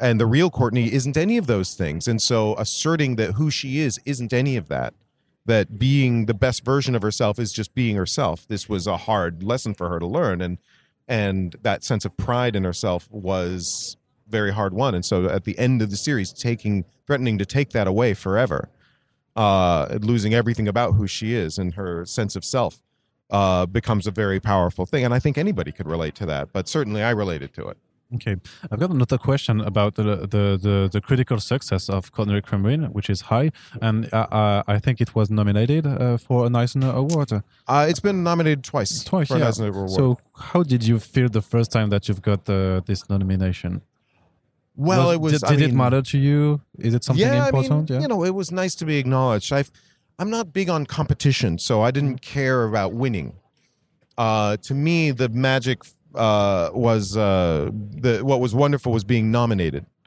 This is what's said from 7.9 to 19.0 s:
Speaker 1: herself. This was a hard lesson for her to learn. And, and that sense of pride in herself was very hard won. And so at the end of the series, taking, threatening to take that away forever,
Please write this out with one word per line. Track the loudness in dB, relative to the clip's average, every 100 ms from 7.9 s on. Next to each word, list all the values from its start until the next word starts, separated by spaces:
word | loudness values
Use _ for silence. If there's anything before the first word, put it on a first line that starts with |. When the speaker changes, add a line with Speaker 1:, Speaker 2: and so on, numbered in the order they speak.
| 0
Speaker 1:
herself. | -2 -2 -2 -4 -6
This | -8 -6
was | -4 -4
a | -4
hard | -2 -2 -2 -4
lesson | -4 -4 -4
for | -6 -6
her | -4
to | -4
learn. | -2 -2 -2
And, | -4 -8 _ _ _ _ -6
and | -2 -2 -2 -4 -4
that | -4 -4
sense | -2 -4
of | -4 -6
pride | -2 0 0 0
in | -2
herself | -2 -2 -4 -6
was | -8 -4 -2 -2 -4 -6 -8 -10 -14 _ _ _
very | -2 0
hard | 0 -2
won. | 0 -2
And | -2 0
so | 0 0
at | -2 -4
the | -2
end | 0 2
of | 0
the | -2
series, | -2 -2 -4
taking, | -6 -6 -4 -2 -2 -4 _ -4
threatening | -2 0 -2
to | 0
take | -2 0
that | 0 0
away | 2 2
forever, | 0 0 0 0 -2 -6 _ _ _